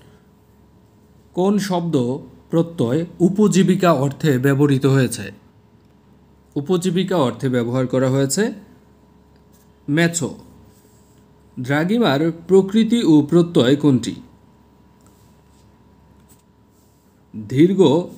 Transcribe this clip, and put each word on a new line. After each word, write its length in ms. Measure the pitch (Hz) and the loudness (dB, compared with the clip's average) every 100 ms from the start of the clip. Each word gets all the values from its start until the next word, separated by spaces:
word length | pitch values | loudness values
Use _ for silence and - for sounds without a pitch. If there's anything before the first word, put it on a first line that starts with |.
| - _ _ _ _ _ _ _ _ _ _ _ _ | -20 _ _ _ _ _ _ _ _ _ _ _ _
কোন 240 | 175 190 202 | -4 -2 0
শব্দ 600 | 196 175 170 147 120 135 - - - | -2 -4 -2 -2 -2 -6 -12 -20 -4
প্রত্যয় 560 | 165 170 - 117 147 170 - | -2 -2 -2 -2 -2 -6 -2
উপজীবিকা 760 | 175 - 208 170 185 175 175 | -2 2 2 2 2 2 2
অর্থে 460 | 139 139 - 156 127 | 2 0 -2 0 0
ব্যবহৃত 480 | 139 139 147 135 135 | 2 2 2 2 2
হয়েছে? 460 | 135 123 - 98 - _ _ _ _ _ _ _ _ _ _ _ | 2 0 -4 -12 -16 _ _ _ _ _ _ _ _ _ _ _
উপজীবিকা 640 | 147 139 180 185 175 185 180 | -10 -2 -2 0 -2 -2 0
অর্থে 320 | 123 113 135 | 0 -2 -4
ব্যবহার 380 | 123 117 127 127 | -2 -2 -4 -2
করা 240 | 131 131 | -2 0
হয়েছে 420 | 135 139 190 226 - - - _ _ _ _ _ _ _ _ _ _ - | 0 -2 -2 -4 -6 -20 -20 _ _ _ _ _ _ _ _ _ _ -4
মেছো। 500 | 151 165 165 113 - - - - _ _ _ _ _ _ _ _ - | 0 0 -2 -8 -10 -20 -20 -20 _ _ _ _ _ _ _ _ -12
দ্রাঘিমার 720 | 123 143 175 214 208 139 165 165 - | -4 -2 0 0 0 0 -2 -4 2
প্রকৃতি 540 | 190 190 220 220 233 | 2 4 0 0 0
ও 200 | 165 151 | 4 4
প্রত্যয় 540 | 143 170 170 170 120 139 | 4 2 2 2 2 2
কোনটি? 380 | 151 123 101 - - _ _ _ _ _ _ _ _ _ _ _ _ _ _ _ _ _ _ _ _ _ _ _ _ _ _ _ _ _ _ 110 | 2 0 -2 -12 -18 _ _ _ _ _ _ _ _ _ _ _ _ _ _ _ _ _ _ _ _ _ _ _ _ _ _ _ _ _ _ -18
দীর্ঘ 680 | 104 131 180 190 151 156 190 | -6 2 2 4 4 2 -2